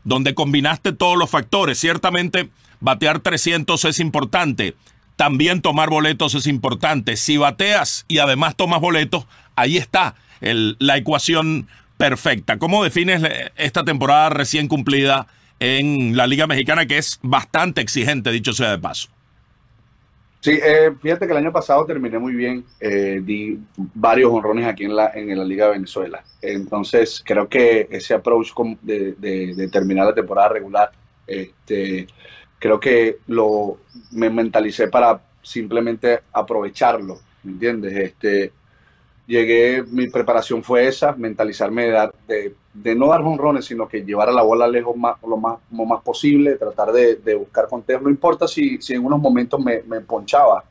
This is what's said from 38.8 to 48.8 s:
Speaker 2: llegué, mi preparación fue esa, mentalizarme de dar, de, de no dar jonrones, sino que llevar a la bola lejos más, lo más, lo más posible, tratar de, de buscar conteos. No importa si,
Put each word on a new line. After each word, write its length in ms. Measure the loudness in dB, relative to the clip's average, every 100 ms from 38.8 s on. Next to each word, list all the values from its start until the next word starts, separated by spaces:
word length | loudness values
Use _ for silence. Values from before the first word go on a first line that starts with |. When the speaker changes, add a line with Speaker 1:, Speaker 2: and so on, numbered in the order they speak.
| _ _ _ _ -2
Speaker 2:
llegué, 560 | 0 4 4 4 2
mi 260 | -2 -4 -2
preparación 540 | 0 0 0 0 -4
fue 240 | 0 2 2
esa, 240 | 2 -2
mentalizarme 720 | -2 -6 -4 -4 -2 -4 -2
de 80 | 0
dar, 220 | 2 0 -4 -6
de, 280 | -6 -6 -12 _
de 220 | -8 -2 2
no 140 | 4
dar 120 | 2
jonrones, 440 | 0 0 0 0 -4
sino 220 | -8 -6
que 160 | -8
llevar 240 | -4 0 2
a 40 |
la 100 | 4
bola 260 | 4 4 2
lejos 300 | 2 -2 -2
más, 200 | -4 -4
lo 160 | -6 -4
más, 220 | -4 -6 _
lo 140 | -6 -4
más 160 | -4
posible, 540 | -4 -2 2 4 2 0
tratar 360 | -4 -2 0
de, 240 | 4 4 2
de 200 | -2 -2
buscar 320 | -2 -2 -2
conteos. 340 | -4 -4 -2
No 80 | 0
importa 380 | 2 0 0 -2
si, 340 | 0 -2 -2